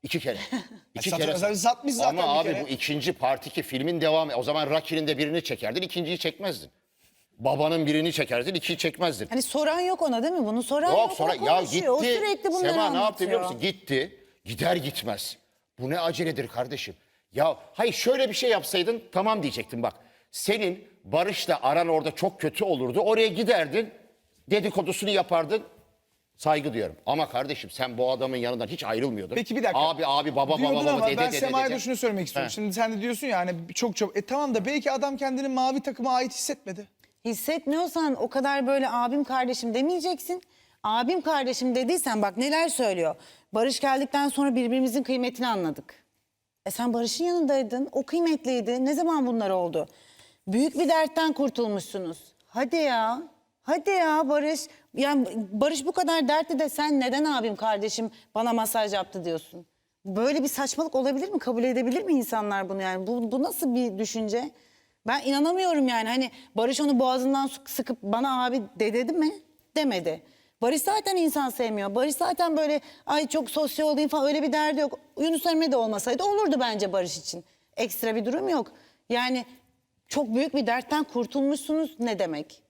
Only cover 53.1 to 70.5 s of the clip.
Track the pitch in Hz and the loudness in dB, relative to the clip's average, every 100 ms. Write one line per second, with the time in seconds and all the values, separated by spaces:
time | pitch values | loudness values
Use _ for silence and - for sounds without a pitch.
53.1 | 247 330 _ _ _ - 320 - 381 330 | -2 -8 _ _ _ -2 0 2 2 4
54.1 | 302 294 294 294 311 - - _ - 277 | 2 2 2 0 -2 -6 -16 _ -2 0
55.1 | 285 247 226 202 208 277 311 269 349 311 | 2 0 -2 -6 0 0 0 -2 -2 2
56.1 | 330 262 294 330 294 302 - 302 285 254 | 2 2 2 0 -2 -2 0 0 2 2
57.1 | 269 302 269 226 202 220 208 214 - 226 | 0 0 0 -2 -2 -2 0 -2 -4 -6
58.1 | - _ 214 233 233 220 233 208 196 185 | -8 _ -2 0 2 0 0 0 0 -4
59.1 | 190 170 160 - 180 170 _ _ _ 190 | -6 -4 -4 -6 -20 -20 _ _ _ -6
60.1 | 190 240 294 269 - 269 - 320 262 269 | 0 2 2 0 -2 -4 -2 -2 0 0
61.1 | 277 370 403 - 233 247 254 247 262 392 | 0 -2 -4 -2 0 2 2 0 0 2
62.1 | 294 226 220 208 196 190 196 190 185 190 | 2 2 -2 -2 -2 -4 -4 -2 -4 -2
63.1 | 240 233 247 311 427 285 247 247 190 214 | -2 -2 0 -2 0 0 0 0 -2 -4
64.1 | 233 220 226 285 - _ _ _ _ - | -2 -2 -2 -4 -8 _ _ _ _ -2
65.1 | 262 269 277 302 370 370 320 262 233 220 | -2 2 2 4 2 2 4 2 2 0
66.1 | 247 262 - - 196 233 269 294 262 254 | 0 -2 -6 -8 0 0 2 2 4 4
67.1 | 262 254 269 269 - - - 254 240 202 | 2 2 0 0 -6 -12 -6 -6 -6 -2
68.1 | 220 269 254 254 254 202 - 214 226 247 | 0 0 0 0 -2 -4 -2 0 0 0
69.1 | 330 311 - - _ _ - 294 196 165 | 2 0 -2 -16 _ _ -2 0 0 -4
70.1 | 165 - _ _ | -6 -10 _ _